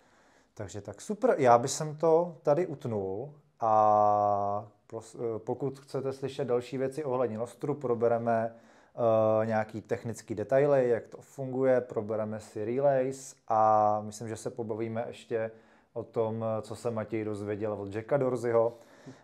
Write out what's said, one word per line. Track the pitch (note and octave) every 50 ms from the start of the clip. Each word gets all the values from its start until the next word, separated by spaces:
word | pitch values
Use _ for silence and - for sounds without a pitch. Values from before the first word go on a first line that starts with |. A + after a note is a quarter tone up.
| _ _ _ _ _ _ _ _ _ _ _
Takže | - G#2+ F#2 - G#2
tak | - - F#2+ -
super, | - - G#3+ - - A#3+ - -
já | C3+ A#2+ A#2 A#2+
bych | B2 C3+
sem | - - D#3 D3+ D3
to | D3+ E3 E3 D#3+ E3 F3 F3 E3+ - _
tady | D3+ C#3+ D#3+ F3+
utnul | - C#3 C3+ - B2 A2+ G#2 F#2+ F#2+ F#2+ G#2 C3 D3 D3 - _ _ _ _
a | A#2 A2+ G#2+ G#2+ G#2+ G#2+ G#2 G#2 G#2 G#2 G#2 G#2 G#2 G#2 G2+ G2+ G2+ G2+ G2+ G#2 A2+ A2+ - _ _ _
pros-, | A2+ A2+ G#2+ - - -
eh, | B2 A#2 A2+ G#2
pokud | - - B2 B2 C#3+ C3+ C3+ -
chcete | - - - C3+ C3+ C3+ C3
slyšet | - C#3 B2+ - - C#3
další | A#2+ B2 B2 A#2+ - - B2+
věci | C3+ C3+ C3+ D#3 D3+
ohledně | C3+ B2 B2+ B2+ A2+ A2 G#2+
Nostru, | A#2+ - - - - C#3 C#3+
probereme, | C#3+ C3+ A#2+ A#2+ A2 A#2 A#2 A#2 A2+ A#2 A#2 A#2 A2+ A2+ A#2 A#2
eh, | - - _ - - _ _ _ C3 B2 A2+ A2 A2 A2 A2 A2 A2 A2
nějaký | A2+ A2 A2 A2 A2 - G#2+ -
technický | - A#2+ A2 - A#2 A2 - - - A2
detaily, | G2 G#2 - C3+ C3+ C#3+ C#3+ C#3+ C3+ B2 B2
jak | A#2 G#2+ - -
to | - -
funguje, | - - - - C3+ C3 B2 B2+ C3 C3 B2+ B2
probereme | B2 - - A#2 G#2 G#2 A2 G#2+ G#2+ G#2+ G#2+ G#2+
si | - - - A2 G#2
relays | A2 A#2+ C3+ C#3 C#3+ C3+ C3 C3 C3+ C3+ C3+ - - - _ _ -
a | A2+ A2 A2 A2 G#2+ G#2+ G#2+ G#2 G#2+ G#2+
myslím, | G#2+ G#2+ G#2 - A#2+ A2
že | A2
se | G#2+ - C3
pobavíme | - - A#2 G#2+ A2 G#2+ A2+ A2+ A2+ A2+ A#2+ B2+
ještě | A2+ - - - A#2+ A2 A2 A2+ - - - _ _ _ _ _ _
o | A#2+ G#2+
tom, | - - A#2+ A2+ A2 A2 A2+ A2+ A2+ A2 A2 G#2+
co | - A2+
se | - - A#2+
Matěj | A2+ A2 G#2+ - A#2 A2 G#2+
dozvěděl | G#2+ G#2+ G2+ G#2 G#2 G#2+ G2 G#2+ G#2+ G#2+
od | G2 G2+ G2+ G2
Jacka | A2 A2 - D3
Dorseyho, | - C3 B2+ B2 A#2 A#2 A#2+ A2+ A#2 A2+ A#2+ - - - - - - - - - -